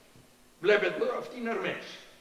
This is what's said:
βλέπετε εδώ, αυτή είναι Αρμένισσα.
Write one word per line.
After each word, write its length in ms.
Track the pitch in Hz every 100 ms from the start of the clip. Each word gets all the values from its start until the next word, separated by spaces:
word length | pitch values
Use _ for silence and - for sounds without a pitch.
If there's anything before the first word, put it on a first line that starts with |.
| - - - - - -
βλέπετε 340 | 175 202 180
εδώ, 240 | 156 247 233
αυτή 200 | - 247
είναι 120 | 233
Αρμένισσα. 480 | 190 185 - - - - -